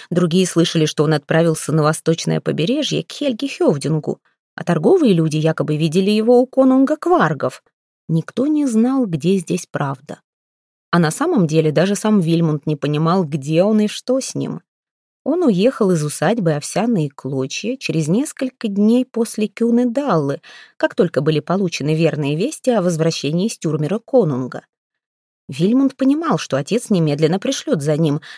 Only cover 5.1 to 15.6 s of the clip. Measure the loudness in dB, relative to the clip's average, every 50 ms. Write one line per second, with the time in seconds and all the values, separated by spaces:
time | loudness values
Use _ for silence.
5.1 | 4 2 2 0 0 0 0 0 0 0 -2 -2 -2 -2 -2 0 0 0 0 2
6.1 | 0 0 2 4 4 4 4 2 2 2 4 4 6 4 4 2 0 -2 0 0
7.1 | 2 2 2 2 0 -2 -4 -6 -6 -8 _ _ _ _ _ _ _ _ _ -2
8.1 | -2 -2 -2 -4 -4 -2 0 0 2 0 0 2 2 2 2 2 2 0 -2 -2
9.1 | -2 -2 0 0 0 0 0 -2 -6 -6 -6 _ -6 -6 -6 -6 -6 -10 _ -18
10.1 | -18 -18 _ _ _ _ _ _ _ _ _ _ _ _ _ -2 0 0 2 0
11.1 | 0 -2 -2 0 0 0 0 2 2 2 0 2 2 2 0 0 0 -2 0 2
12.1 | 2 2 2 2 2 2 2 0 -2 -2 -2 -4 -4 -2 -2 -2 0 0 0 2
13.1 | 2 0 0 -2 -4 -8 -4 -2 0 2 2 2 2 2 0 0 -2 -8 -4 -2
14.1 | -2 -2 -2 -6 -6 -6 -6 -6 -8 -10 _ _ _ _ _ _ _ _ _ _
15.1 | _ _ -4 -2 -2 2 2 2 2 4